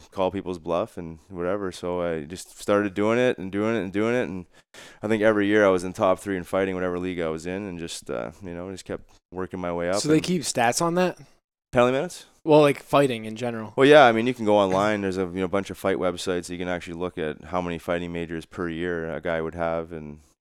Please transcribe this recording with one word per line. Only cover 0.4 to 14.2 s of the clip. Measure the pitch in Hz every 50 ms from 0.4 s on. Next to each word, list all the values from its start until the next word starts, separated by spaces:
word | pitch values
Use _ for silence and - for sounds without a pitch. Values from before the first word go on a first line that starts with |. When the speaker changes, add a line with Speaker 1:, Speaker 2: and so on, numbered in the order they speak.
| 90 90 92 85
Speaker 1:
bluff | 78 85 82 85 107 113 - 98
and | 87 82 82 78 _ -
whatever. | 95 87 87 87 98 104 101 92
So | 87 - - 90 90 90
I | 87 87 82 80 73
just | 73 92 87 - - - -
started | - - 104 104 104 101 92
doing | 98 104 107 113 120
it | 127 127 - -
and | 92 95
doing | 92 101 107 110 117
it | 113 87
and | 95 90
doing | 101 107 113 120
it, | 127 117 71
and | 95 92 90 _ _ _ _ _ _ - - - - - -
I | 104
think | 113 107
every | 104 110 110 104 101
year | 101 107 107 104
I | 98
was | 95 92 87
in | 92 90
top | - 110 95 95 -
three | - 101 98
in | 92 85
fighting, | - - 95 98 95 92
whatever | 90 90 90 87 90
league | 90 92 92 85
I | 85 80
was | 80 80 78
in, | 87 92 98 104 101
and | 87 85
just, | 82 82 - - - -
uh, | 67 58 58 57 - - 101
you | 92 87
know, | 85 87 95
just | 95 90 -
kept | - 98 80 - _ _ _ _ _
working | - 90 92 90 - 92
my | 90 87
way | 85 87 85 87
up | 92 104
Speaker 2:
So | - 147
they | 156
Speaker 1:
and | 156 -
Speaker 2:
keep | - 185 175
stats | 123 - - 131 117 120 120 -
on | 170 170 170
that? | 180 185 170 - - 139 _ _ _ _ _ _ _ _ _
Speaker 1:
Penalty | - 123 120 123
minutes? | 131 135 160 180 - - - _ _ _ -
Speaker 2:
Well, | 160 151 151
like, | 151 143 139 -
fighting | - - - 143 143 135 120 110 110
in | 110 110
general. | 110 123 120 117 113 110 107 -
Speaker 1:
Well, | - 135
yeah, | 139 147 151 139
I | 120
mean, | 113 113